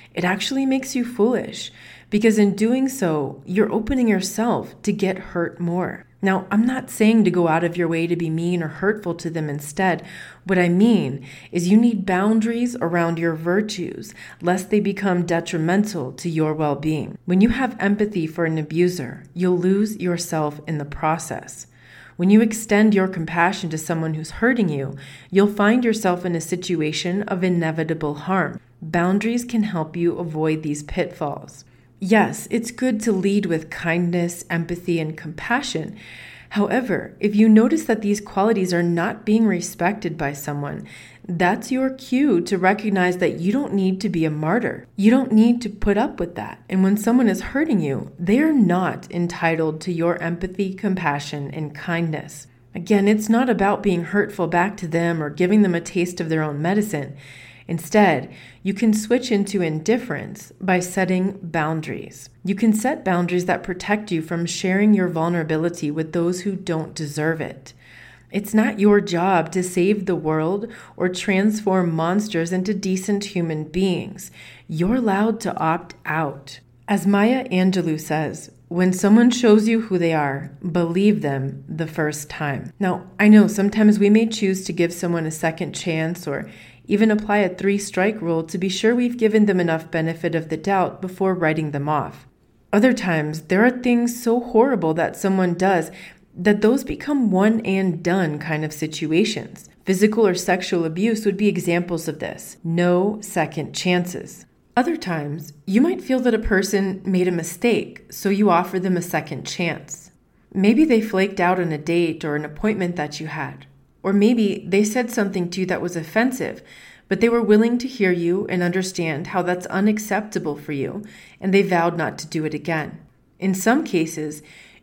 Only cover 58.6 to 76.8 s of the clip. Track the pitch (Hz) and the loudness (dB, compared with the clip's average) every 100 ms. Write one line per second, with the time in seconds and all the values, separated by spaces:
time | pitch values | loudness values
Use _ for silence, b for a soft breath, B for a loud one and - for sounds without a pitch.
58.6 | 190 202 226 214 - 247 254 208 190 196 | -6 0 2 2 2 0 2 0 0 -2
59.6 | 165 156 156 233 - 143 - - - - | -2 -2 0 0 -2 -8 -10 -14 -18 -8
60.6 | 185 180 180 196 180 185 185 190 170 165 | 0 0 0 -2 0 0 0 -4 -6 -4
61.6 | 151 160 156 104 - - - _ 180 202 | -2 -4 -6 -10 -12 -18 -20 _ -6 0
62.6 | 226 214 262 320 190 175 175 180 180 - | 2 2 0 -2 0 0 0 0 0 -2
63.6 | - 180 - 214 214 165 156 170 170 - | -4 -8 -4 -4 -2 -4 -4 -4 -4 -4
64.6 | 190 190 208 202 180 160 170 175 156 156 | 0 2 4 4 2 0 -2 -2 -2 -2
65.6 | 170 170 147 151 160 175 170 180 202 190 | -2 -4 -4 -4 -4 -2 -2 -2 -4 -6
66.6 | 180 160 156 - 147 151 156 160 127 - | -4 -4 -6 -8 -8 -4 -2 -2 -6 -12
67.6 | - - B B B B B 202 208 214 | -20 -20 B B B B B -8 0 2
68.6 | 220 208 208 208 202 170 185 180 160 185 | 2 4 4 6 4 0 2 2 0 -2
69.6 | 180 185 180 208 190 165 156 156 156 202 | -2 0 2 0 0 -2 0 0 0 -2
70.6 | 220 B B B 180 185 - 190 208 214 | -6 B B B -4 -2 -2 2 2 0
71.6 | 196 185 175 160 170 196 214 165 170 185 | 0 2 2 0 0 0 0 -2 -2 -2
72.6 | 185 196 190 185 196 202 202 180 170 156 | -2 -2 -2 -2 -2 -2 -2 -4 -2 -4
73.6 | 156 180 190 160 107 - - B B B | -4 -2 0 0 -6 -12 -18 B B B
74.6 | B 160 180 254 220 196 220 226 196 - | B -2 0 2 2 2 0 0 -4 -2
75.6 | 160 170 - - - 156 147 - - - | -2 -2 -6 -14 -6 -4 -4 -6 -14 -20
76.6 | _ _ | _ _